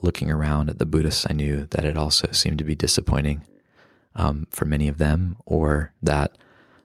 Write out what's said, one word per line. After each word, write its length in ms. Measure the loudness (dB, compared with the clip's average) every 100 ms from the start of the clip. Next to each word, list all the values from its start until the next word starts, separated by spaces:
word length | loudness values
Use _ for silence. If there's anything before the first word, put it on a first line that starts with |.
looking 280 | -2 -2 -2
around 400 | 0 0 0 0
at 80 | -2
the 80 | 0
Buddhists 400 | 0 0 0 -2
I 40 |
knew, 340 | -2 0 -2 -4
that 120 | -2
it 140 | -2 0
also 340 | 0 0 0
seemed 280 | 0 0 0
to 40 |
be 120 | -2 0
disappointing, 680 | 0 0 0 0 0 -2 -8 _ _ _ _ _ _ -2
um, 300 | 0 0 -6
for 140 | -4 -2
many 220 | 0 0
of 120 | 2
them, 380 | 2 2 0 -4 -2
or 480 | 0 2 2 -2 _
that, 340 | 0 2 0 -4 _ _ _ _